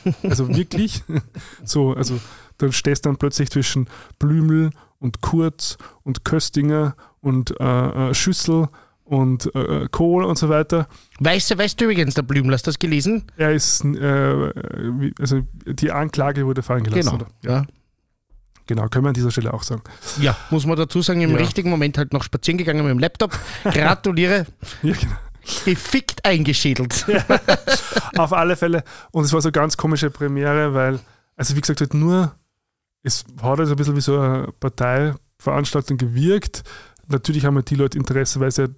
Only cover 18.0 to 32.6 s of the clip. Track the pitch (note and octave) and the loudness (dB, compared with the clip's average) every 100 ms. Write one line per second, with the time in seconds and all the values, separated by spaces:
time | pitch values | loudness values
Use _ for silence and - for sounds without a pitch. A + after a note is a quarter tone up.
18 | _ _ _ - _ _ - A2+ A2 B2+ | _ _ _ -20 _ _ -4 -2 0 2
19 | C#3 B2 B2 A#2 A2+ - - A2+ - - | 2 2 0 0 -2 -4 -6 -8 -10 -16
20 | - - C#3+ A#2 - D#3 C#3+ D#3+ D#3 F3+ | -10 -2 0 0 0 0 2 0 0 0
21 | F3 F3 E3 D#3 E3 - F3+ E3 D3 C#3+ | 2 2 4 2 2 0 0 2 0 0
22 | C#3 C#3 - B2 - F3 E3 D3+ D3 B2 | -2 -2 -2 -4 -2 0 0 0 2 2
23 | D#3+ - G3 - - - G#3 D3 D3+ F#3+ | 0 0 -2 -2 -8 -6 0 2 2 2
24 | G3+ E3+ F3+ G3+ E3 - - - D3+ - | 0 2 4 2 0 -8 -16 -4 -2 0
25 | - - - - - - - F3+ - C4+ | -2 -4 -8 -16 -10 -4 0 -2 0 -2
26 | - - G3+ F3 D3+ C#3+ D3 C3 B2 - | -2 -2 0 2 2 2 2 0 0 -2
27 | - G3+ - B3+ - F#3+ - C4+ - - | 0 0 2 2 2 0 0 -2 -2 -4
28 | - F#3 D#3+ F3+ E3+ F3+ E3+ E3+ - - | -2 0 2 2 2 2 0 0 -4 -12
29 | - E3 D3 D#3+ D#3 D3+ D3+ - D#3 D3+ | -6 -2 2 2 2 2 2 0 0 2
30 | D3+ - C#3+ C#3 C#3+ D3 D3+ C3+ C3 C3 | 0 -2 -2 0 0 2 2 2 0 -2
31 | - _ _ - B2 C#3 D3 D3 C#3+ D3 | -6 _ _ -6 -4 -2 -2 0 0 2
32 | D#3+ F#3 E3+ - _ _ | 2 2 0 -4 _ _